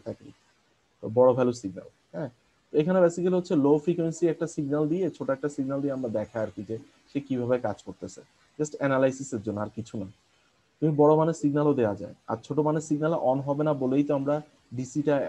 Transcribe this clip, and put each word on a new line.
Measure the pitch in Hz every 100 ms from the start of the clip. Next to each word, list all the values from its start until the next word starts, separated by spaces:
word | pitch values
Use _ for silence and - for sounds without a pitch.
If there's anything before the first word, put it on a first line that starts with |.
| -
থাকি, | 107 110 - _ _ _ _ _ _
তো | - 113
বড় | 127 123
value | 123 120
signal, | 98 90 - _ _ 170
হ্যাঁ। | 139 - _ _ _
তো | -
এখানে | 156 185 175
basically | 170 180 180
হচ্ছে | 180 170 139
low | 151 147
frequency | 170 165 160 170
একটা | 156 160 -
signal | 139 147 151
দিয়ে, | 170 180 -
ছোট | 131
একটা | 135 147 147
signal | 135 139
দিয়ে | 139 131
আমরা | 123 110
দেখা | - 117 107
আর | 98
কি | 104
যে | 113 - _ _
সে | 143 143
কিভাবে | 127 120 127 113
কাজ | 101 -
করতেছে, | 92 95 - - _ _ -
just | 151 -
অ্যানালাইসিসের | 143 135 135 131 135 117 104
জন্য, | 101 107
আর | -
কিছু | 110 117
না। | 95 - _ _ _ _ _ -
তুমি | 151 147
বড় | 147 156
মানের | 160 165
সিগন্যালও | 147 143 147
দেওয়া | 131 110 95
যায়, | 90 - -
আর | 117 -
ছোট | 143
মানের | 151 156
signal | 156 147 156 165 123
on | 135 139
হবে | 143 151
না | 143
বলেই | 131 135
তো | 143 143
আমরা | 139 151 151 _ _ 120
ডিসিটা | 127 151 147 143